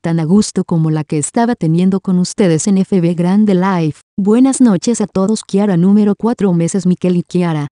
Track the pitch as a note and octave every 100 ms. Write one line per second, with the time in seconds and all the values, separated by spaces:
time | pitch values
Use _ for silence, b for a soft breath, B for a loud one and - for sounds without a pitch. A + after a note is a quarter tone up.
0 | E3+ E3 D#3 G3+ - - - E3+ D#3+ D#3
1 | D3+ D#3 C#3+ A#3 A#3 A#3+ D#3+ E3+ F#3+ F#3+
2 | - F3+ F3+ - F#3+ D#3 - F#3+ F#3+ F#3+
3 | E3+ F3 F3 G3+ G#3 F3+ F#3+ F3+ D#3+ -
4 | _ - G3 A#3 C4+ C4 B3 F3+ - A3+
5 | G#3 F#3+ G3 A3 - G3 G#3 E3+ F#3 G#3
6 | G#3 G3 A3 B3 G3+ E3+ E3 G3 F3+ F3+
7 | F3+ F3 - F3+ E3+ D#3 D3